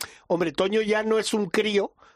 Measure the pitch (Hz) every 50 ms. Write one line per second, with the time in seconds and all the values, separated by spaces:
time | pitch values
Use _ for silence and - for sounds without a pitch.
0 | - - - - _ - 180 170 170 160 135 - 190 196 214 220 220 208 214 214
1 | 220 220 220 220 202 - - 214 208 170 - 220 208 214 202 196 196 - _ _
2 | - - _